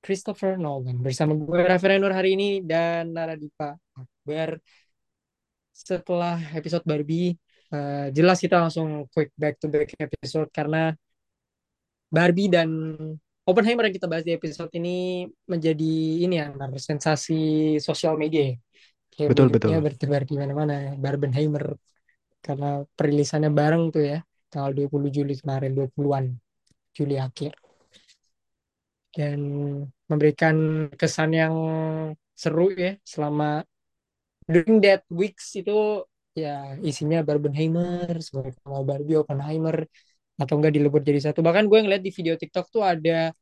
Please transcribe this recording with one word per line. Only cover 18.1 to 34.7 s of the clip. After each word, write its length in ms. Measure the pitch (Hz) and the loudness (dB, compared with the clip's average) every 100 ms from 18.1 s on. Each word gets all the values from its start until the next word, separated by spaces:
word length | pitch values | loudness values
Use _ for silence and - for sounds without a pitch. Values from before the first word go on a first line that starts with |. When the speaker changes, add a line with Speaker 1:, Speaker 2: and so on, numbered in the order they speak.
| 156 | 0
Speaker 1:
media 240 | 156 156 | 0 2
ya. 140 | 135 123 _ _ _ _ _ | 0 -2 _ _ _ _ _
Kayak 160 | - 151 127 | -4 2 6
Speaker 2:
Betul, 100 | 131 | 8
Speaker 1:
banyaknya 160 | 113 107 | 6 4
Speaker 2:
betul. 160 | 160 147 | 2 0
Speaker 1:
bertebar 360 | 139 135 143 135 | -2 -2 0 0
di 100 | 143 | -4
mana-mana 320 | 139 143 151 143 | -4 -2 -2 -2
ya, 100 | 139 139 | -6 -4
Barbenheimer. 800 | 135 143 143 127 151 147 143 - _ _ _ _ _ _ | -4 -2 0 0 0 0 -4 -8 _ _ _ _ _ _
Karena 400 | - 139 143 143 143 | -8 -4 -2 -4 -8
perilisannya 640 | - 143 147 143 156 151 | -2 2 2 2 2 2
bareng 300 | 151 147 165 165 | 2 4 2 2
tuh 100 | 151 | 0
ya, 140 | 143 151 - _ _ | 0 -2 -8 _ _
tanggal 240 | 147 139 | -6 -4
dua 140 | 139 143 | -2 -2
puluh 240 | 143 143 | -2 -2
Juli 240 | 143 139 135 | -2 -2 -4
kemarin, 340 | 143 135 135 135 | -4 -4 -2 -2
dua 100 | 135 | -4
puluhan 420 | - 143 139 131 123 _ _ _ _ _ | -2 -2 0 -2 -8 _ _ _ _ _
Juli 240 | - 147 139 | -6 -4 -2
akhir. 380 | 131 - 147 - _ _ _ _ _ _ _ _ _ _ _ _ _ _ _ | -4 -6 -10 -10 _ _ _ _ _ _ _ _ _ _ _ _ _ _ _
Dan 260 | - 147 143 143 143 143 143 143 _ _ | -6 -4 -4 -4 -4 -4 -6 -10 _ _
memberikan 800 | 151 151 147 160 156 156 156 147 | 4 4 4 4 4 2 0 -4
kesan 380 | - 160 156 156 | -2 -2 0 2
yang 220 | 160 160 160 160 160 160 160 156 156 _ - | 2 2 0 -2 -2 -4 -4 -6 -10 _ -6
seru 380 | 170 156 185 | -2 2 2
ya, 240 | 185 180 196 - | 2 -4 -4 -12
selama 580 | - 147 151 151 151 - _ _ _ _ _ _ _ | -6 -2 0 0 -2 -6 _ _ _ _ _ _ _
during 400 | - 165 165 | 2 2 6